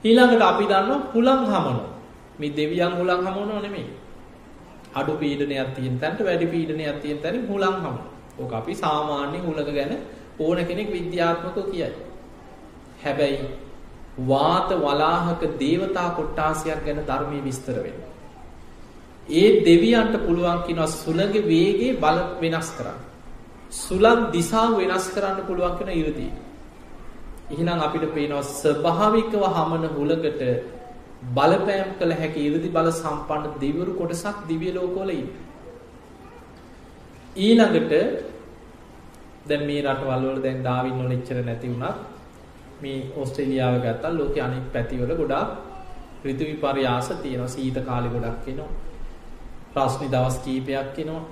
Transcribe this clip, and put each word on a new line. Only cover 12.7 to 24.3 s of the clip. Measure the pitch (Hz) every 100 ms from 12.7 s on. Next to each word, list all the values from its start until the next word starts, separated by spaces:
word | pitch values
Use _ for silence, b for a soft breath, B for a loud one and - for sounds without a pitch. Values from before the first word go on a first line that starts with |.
| - - -
හැබැයි | 151 139 143 139 127 123 - - - - - -
වාත | 127 135 151 180 190
වලාහක | 185 147 143 156 170 170 170 156 -
දේවතා | 135 170 190 185 175
කොට්ටාසයක් | 170 151 - 156 160 160 156
ගැන | 147 147
ධර්මයේ | 143 135 147 143
විස්තර | 135 127 - 110
වෙනවා. | - - - - - - - - - - - - - - -
ඒ | 160 208 -
දෙවියන්ට | 170 170 214 233 220 220
පුළුවන් | - 170 175 170
කියනවා | 170 165 156
සුළඟ | - - 160 202 214
වේගයේ | 170 165 185 202 247
බල | - 151 170 - -
වෙනස් | 165 165 160
කරන්න. | - - - - - - - - - -
සුළං | - - 185 220 240
දිශාව | 226